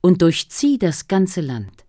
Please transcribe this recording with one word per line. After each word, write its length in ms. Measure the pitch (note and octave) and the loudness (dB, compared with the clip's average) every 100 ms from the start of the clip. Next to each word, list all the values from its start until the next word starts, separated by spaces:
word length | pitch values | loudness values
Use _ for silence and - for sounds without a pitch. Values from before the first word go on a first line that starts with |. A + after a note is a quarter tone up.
und 220 | F3+ F3+ | 4 4
durchzieh 560 | E3 D#3+ - - C#4+ C#4 | 4 0 -6 -2 0 0
das 280 | F3+ D3+ - | 0 -4 -2
ganze 360 | G3 F#3 F#3 | -2 0 -2
Land. 420 | D3 A#2+ G2 _ | -6 -8 -12 _